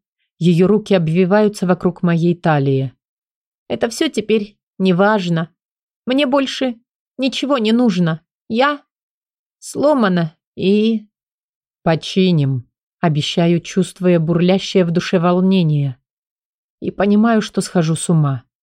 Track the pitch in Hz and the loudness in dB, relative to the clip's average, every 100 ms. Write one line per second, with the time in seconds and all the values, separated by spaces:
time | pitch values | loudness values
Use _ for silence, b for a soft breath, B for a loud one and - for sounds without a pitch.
0 | _ _ _ _ 170 170 185 214 214 190 | _ _ _ _ 2 4 4 2 0 0
1 | 160 170 180 208 208 208 180 180 180 - | 0 0 2 2 2 0 -2 0 -2 -2
2 | 175 165 175 175 165 147 139 135 131 - | 0 2 0 0 0 0 0 0 -4 -10
3 | _ _ _ _ _ _ - 226 233 - | _ _ _ _ _ _ -10 -6 -4 -2
4 | 320 226 208 220 208 _ _ - 190 175 | -4 -4 -2 -2 -2 _ _ -4 0 2
5 | 202 214 175 165 165 _ _ _ _ _ | 2 0 0 -4 -4 _ _ _ _ _
6 | - 262 277 277 269 - 262 233 _ _ | -4 -2 0 0 -2 -4 -6 -6 _ _
7 | _ - 262 - 269 269 214 233 240 180 | _ -6 -4 -4 -2 0 0 2 2 0
8 | 165 160 _ _ - 226 277 285 _ _ | -2 -4 _ _ -6 -2 -2 -2 _ _
9 | _ _ _ _ _ _ - - 285 277 | _ _ _ _ _ _ -12 -2 0 2
10 | 202 175 160 - _ - 185 208 220 220 | 2 0 -2 -8 _ -4 0 2 2 -2
11 | - _ _ _ _ _ _ _ 170 160 | -8 _ _ _ _ _ _ _ -2 -2
12 | - 190 185 160 135 127 - _ _ _ | -2 0 2 2 0 -2 -8 _ _ _
13 | 175 147 - - 170 170 - 190 175 - | -2 -2 -2 0 0 0 -2 -4 -4 -2
14 | 180 170 160 165 175 190 - 190 170 170 | 0 2 0 0 2 0 0 0 0 -2
15 | - 185 175 180 190 190 156 147 139 123 | -2 0 2 2 2 2 2 0 -2 -6
16 | _ _ _ _ _ _ _ _ - - | _ _ _ _ _ _ _ _ -8 -2
17 | 202 208 233 220 - 190 - 185 160 156 | 2 2 2 0 -2 -6 -2 -2 0 -2
18 | - 160 143 131 - _ | 0 0 0 -4 -10 _